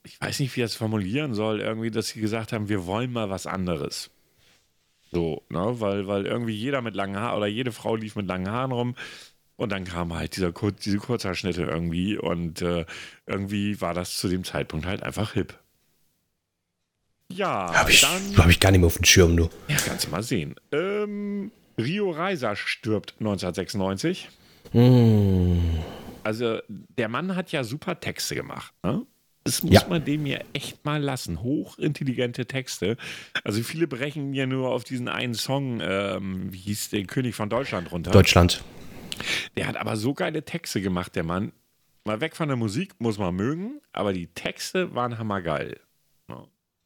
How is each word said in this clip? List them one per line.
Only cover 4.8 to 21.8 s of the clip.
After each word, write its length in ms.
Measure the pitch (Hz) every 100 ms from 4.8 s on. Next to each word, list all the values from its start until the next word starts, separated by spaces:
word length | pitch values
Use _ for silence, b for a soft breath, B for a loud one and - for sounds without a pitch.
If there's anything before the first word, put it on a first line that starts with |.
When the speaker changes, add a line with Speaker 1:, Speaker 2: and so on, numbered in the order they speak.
| _ _ _
Speaker 1:
So, 300 | 87 82 73 -
ne, 320 | 82 101 120
weil, 260 | 104 101 95
weil 180 | 101 98
irgendwie 280 | 113 117
jeder 260 | 107 123 139
mit 140 | 117 95
langen 200 | 98 98
Haaren 200 | 117 101
oder 100 | 104
jede 240 | 107 123
Frau 240 | 107 110
lief 220 | 113 110 104
mit 100 | 95
langen 240 | 92 92
Haaren 220 | 120 131
rum 220 | 123 123 123 B B B _ _ -
und 140 | 117
dann 140 | 98
kam 280 | 90 87 85
halt 220 | 82 78
dieser 160 | - 90
Kur-, 220 | 85 101
diese 240 | 95 - 101
Kurzhaarschnitte 680 | - 117 101 90 95 87
irgendwie 540 | 80 82 85 82 95 -
und, 460 | - 87 85 82
äh, 220 | 87 87 82 B B B -
irgendwie 540 | 101 98 104 101 101
war 140 | 87
das 220 | 85 90 -
zu 120 | 101
dem 140 | 92
Zeitpunkt 440 | 92 76 69 78 90
halt 180 | 101
einfach 300 | - - 104
hip. 220 | 101 87 - _ _ _ _ _ _ _ _ _ _ _ _ _ _ _ _ -
Ja, 440 | 180 185 117 90
Speaker 2:
Hab 160 | 82 -
ich, 120 | -
Speaker 1:
dann 360 | 139 180 196 196
Speaker 2:
hab 140 | 85
ich 80 | 87
gar 140 | 98
nicht 80 | 95
mehr 80 | 87
auf 80 | -
dem 80 |
Schirm, 320 | 90 - 85 85
du. 140 | 80 - -
Speaker 1:
Ja, 80 | 147 -
kannst 200 | - -
du 40 |
mal 140 | 80
sehen. 320 | 113 110 73 - _
Ähm, 800 | 143 185 208 208 202 202 202 190 - _
Rio 320 | -